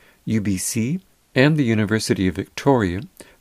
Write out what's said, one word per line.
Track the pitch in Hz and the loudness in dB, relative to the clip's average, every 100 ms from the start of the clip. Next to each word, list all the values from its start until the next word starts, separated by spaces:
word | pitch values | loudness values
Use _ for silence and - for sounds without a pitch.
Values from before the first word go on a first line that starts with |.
| _ _ - | _ _ -4
U | 110 | -4
B | 101 92 | -2 -4
C, | - 120 113 185 - _ _ 127 | -4 -4 -2 -4 -8 _ _ 2
and | 143 156 | 4 4
the | |
University | 120 110 101 107 - 101 92 | 2 0 0 -2 0 0 0
of | 85 | -2
Victoria | - - 143 127 95 92 - - - _ | -8 -2 0 2 0 -4 -10 -18 -20 _